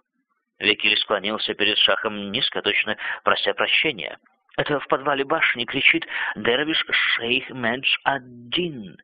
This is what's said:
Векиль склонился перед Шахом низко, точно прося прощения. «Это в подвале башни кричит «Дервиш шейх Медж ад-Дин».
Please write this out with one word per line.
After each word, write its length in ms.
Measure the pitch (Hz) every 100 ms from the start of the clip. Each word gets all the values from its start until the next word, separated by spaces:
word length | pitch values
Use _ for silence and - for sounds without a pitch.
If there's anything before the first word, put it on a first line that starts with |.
| _ _ _ _ _ _
Векиль 380 | 101 107 107 104
склонился 560 | - 104 98 107 -
перед 240 | 101 104 104
Шахом 540 | - 98 110 104 101
низко, 300 | 107 - 95
точно 360 | 104 101 - 107 - -
прося 300 | - 101 -
прощения. 640 | 98 107 - 160 117 73 - _ _ _ -
«Это 220 | 139 147
в 80 | -
подвале 380 | 147 139 139 139
башни 400 | 160 - 123 120
кричит 420 | 139 - 165 - - - -
«Дервиш 480 | 107 123 151 160 -
шейх 600 | - - - 117 127 -
Медж 480 | 131 117 123 139 - -
ад-Дин». 920 | 139 127 120 120 135 175 139 95 -